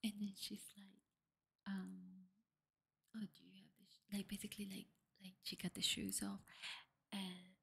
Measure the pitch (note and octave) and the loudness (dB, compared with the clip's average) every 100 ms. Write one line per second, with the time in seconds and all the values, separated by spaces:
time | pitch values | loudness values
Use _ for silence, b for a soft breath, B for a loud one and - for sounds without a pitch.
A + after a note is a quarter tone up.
0 | A3 G#3 G#3 G3 - G3+ - - G3 - | 2 2 0 0 -4 -4 -6 -12 -16 -18
1 | _ _ _ _ _ _ - G3 F#3 F#3 | _ _ _ _ _ _ -2 0 0 -4
2 | F#3 F#3 F#3 G#3 A3 _ _ _ _ _ | -8 -10 -14 _ _ _ _ _ _ _
3 | _ A3+ G#3 - F3+ F#3+ G3 - - - | _ -2 -2 -2 -16 -16 -18 -20 -20 -20
4 | _ G3+ G3+ G3+ G#3 - G3+ F#3+ - - | _ 2 2 0 -2 -2 -2 -4 -6 -14
5 | _ - F#3+ F#3 - - F3+ - - - | _ -16 -14 -8 -4 2 2 6 6 8
6 | G3 G3 G3 G3 - B B B B _ | 6 4 2 0 -6 B B B B _
7 | _ G3+ F#3+ F3+ F3+ - | _ -2 -2 -4 -10 -18